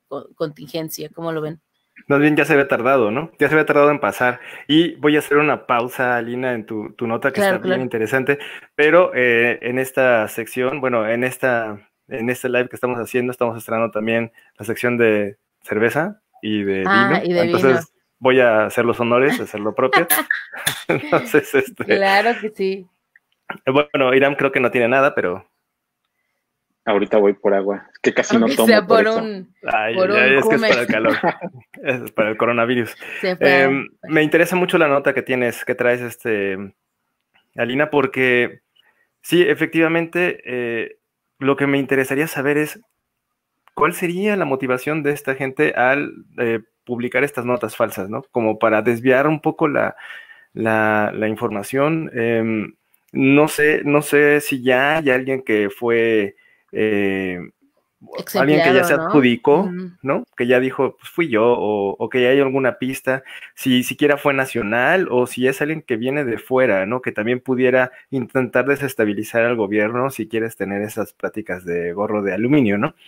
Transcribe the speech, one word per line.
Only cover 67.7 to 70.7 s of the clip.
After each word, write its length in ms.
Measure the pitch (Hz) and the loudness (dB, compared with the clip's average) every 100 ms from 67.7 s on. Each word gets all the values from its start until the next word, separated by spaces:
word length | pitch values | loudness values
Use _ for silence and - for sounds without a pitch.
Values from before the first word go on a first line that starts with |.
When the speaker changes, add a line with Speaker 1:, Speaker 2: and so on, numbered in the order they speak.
| 127 127 - _ | 2 0 -4 _
Speaker 2:
intentar 560 | 135 117 135 123 127 127 | -6 -4 -2 0 0 0
desestabilizar 800 | 135 139 - 107 101 107 117 | -2 -2 -2 -2 -2 -4 0
al 120 | 117 120 | 0 0
gobierno 540 | 98 104 107 120 135 | 0 0 0 -2 -4
si 180 | 131 110 | -6 -6
quieres 280 | 113 113 - | -4 -6 -6
tener 240 | 95 | -6